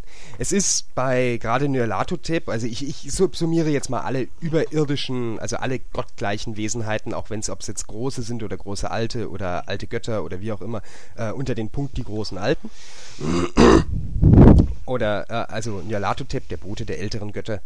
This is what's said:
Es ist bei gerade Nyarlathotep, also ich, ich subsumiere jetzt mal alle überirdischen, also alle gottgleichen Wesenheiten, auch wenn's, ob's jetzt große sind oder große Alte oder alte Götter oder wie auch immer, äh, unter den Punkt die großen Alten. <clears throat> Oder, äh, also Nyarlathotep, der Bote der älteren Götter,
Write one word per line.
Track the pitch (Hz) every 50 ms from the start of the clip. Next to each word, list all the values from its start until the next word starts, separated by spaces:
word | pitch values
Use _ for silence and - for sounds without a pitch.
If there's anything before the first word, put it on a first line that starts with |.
| - - - - - - - -
Es | - -
ist | - 202 190 - - - - - -
bei | - 127 135 127 127 127 123 120 117
gerade | - 113 117 131 143 143
Nyarlathotep, | 135 131 117 110 101 92 127 - 180 170 - - 160 170 - -
also | 98 113 113 123
ich, | 117 - 139 139
ich | 151 - - 139
subsumiere | - - 190 175 - - 170 160 165 165 160 151
jetzt | 147 135 - -
mal | 123 110
alle | - 95 120 135 - - - -
überirdischen, | - 165 151 160 139 - 156 156 156 139 147 131 - - 131 127 123 117 110 -
also | - 104 110 -
alle | - 120 131 123
gottgleichen | - - - - 123 - - - 120 101 107 107 - 120 110
Wesenheiten, | 104 107 107 101 117 113 110 107 110 - 120 98
auch | 80 - -
wenn's, | 110 104 107 -
ob's | 98 - -
jetzt | - 104 - - -
große | 98 107 120 135 131 -
sind | 120 107 120 117 113
oder | 98 98 101
große | - 98 101 - - 101
Alte | - 107 117 113 104 120 107 -
oder | 76 95 101 90 87 82 65 -
alte | 98 104 - 95
Götter | 120 117 - - 113 104 80
oder | 80 92 90
wie | 95 110
auch | 107 98
immer, | 92 107 117 104 - - - - - - -
äh, | - 113 107
unter | - - 139 131 123
den | 110 113 107
Punkt | - - 143 135 - -
die | 120
großen | - 104 107 104 - 98 92
Alten. | 92 123 - - - 220 - - - - - - - - - -
<clears throat> | - 78 85 87 90 87 - - 69 58 55 - - - - - - - - - - - - - - - - - - - - - -
Oder, | - 127 123 117 107 104 98 - -
äh, | 110 117 101 -
also | - 113 110 113 104 95
Nyarlathotep, | 78 98 110 101 98 95 120 - 139 - - 131 - -
der | 98 -
Bote | - 92 104 - 113
der | 101 92 71
älteren | 92 107 - 110 101 104 101
Götter, | - 95 - 110 95 -